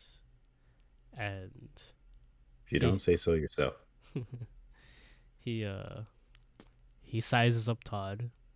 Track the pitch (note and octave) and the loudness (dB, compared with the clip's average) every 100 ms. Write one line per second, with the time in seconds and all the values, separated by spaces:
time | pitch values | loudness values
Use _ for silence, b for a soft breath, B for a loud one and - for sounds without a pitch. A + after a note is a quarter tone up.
0 | - - - - _ _ _ _ _ - | -20 -20 -20 -20 _ _ _ _ _ -20
1 | - - G#2 G2 F#2+ - - - - - | -16 -8 -6 -6 -12 -16 -20 -20 -20 -20
2 | - - - - - - - D2+ E2 G2 | -20 -20 -20 -20 -20 -20 -2 2 4 4
3 | - E2+ - E2 D2 - C2+ - - _ | 4 4 4 2 2 0 0 -2 -14 _
4 | - C#3 A#2 B2 A#2 - - - - - | -12 -10 -8 -12 -14 -18 -20 -20 -20 -20
5 | - - - _ B2 A2+ G#2 G2 - - | -20 -20 -20 _ -6 -4 -4 -6 -10 -12
6 | A2 _ - - _ - - - - - | -14 _ -20 -20 _ -20 -20 -20 -20 -20
7 | - A2+ - B2 A#2+ A#2 A2 A2+ - G#2 | -8 -4 2 4 6 4 0 -4 -6 -6
8 | G2 G2+ A#2+ - - | -4 -6 -8 -10 -20